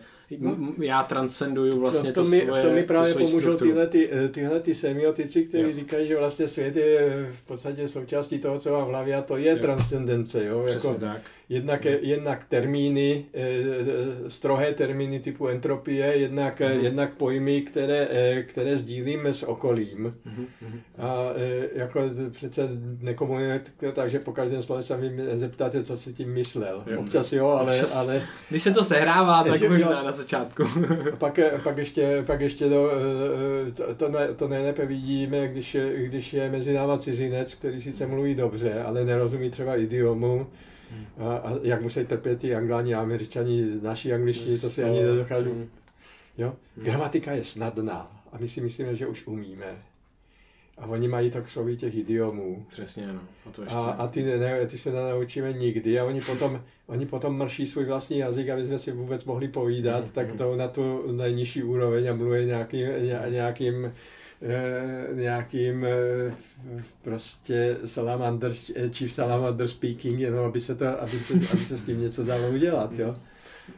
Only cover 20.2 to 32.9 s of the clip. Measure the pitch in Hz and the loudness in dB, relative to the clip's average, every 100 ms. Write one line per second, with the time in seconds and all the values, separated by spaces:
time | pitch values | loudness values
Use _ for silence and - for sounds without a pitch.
20.2 | 123 110 127 - 113 117 - - 123 127 | -12 -10 -12 -12 -14 -14 -14 -8 -4 -2
21.2 | 127 127 127 127 135 - 123 143 135 123 | -2 -2 -2 -2 -4 -4 -4 0 -2 -2
22.2 | 131 117 131 147 135 120 120 120 123 120 | -6 -8 -6 -2 -2 -4 -8 -6 -6 -2
23.2 | 147 131 135 131 - - 139 139 123 139 | -2 0 0 -2 -6 -6 -4 -2 -2 -2
24.2 | 143 120 127 131 120 127 123 127 131 127 | -4 -4 -2 -2 -4 -4 -4 -4 -4 -4
25.2 | 131 117 123 - 131 135 117 123 - 120 | -4 -2 -4 -2 -2 -2 -4 -6 -8 -8
26.2 | 123 123 123 117 104 95 104 113 - 156 | -6 -4 -4 -4 -6 -6 -6 -6 0 0
27.2 | 123 139 135 143 131 127 131 131 127 131 | 2 2 4 4 4 4 4 2 2 0
28.2 | - - - 160 202 190 - 151 156 170 | -2 -10 -6 0 4 4 6 6 6 6
29.2 | 185 170 160 156 208 180 170 143 135 139 | 8 8 6 6 6 8 6 4 0 -4
30.2 | 131 139 117 - 135 135 156 160 143 - | -2 -2 -2 0 0 2 2 2 0 0
31.2 | 147 143 156 143 147 139 143 - 139 143 | 2 4 4 4 0 -2 -2 2 2 2
32.2 | 135 143 139 - 143 143 143 | 2 0 0 2 4 6 6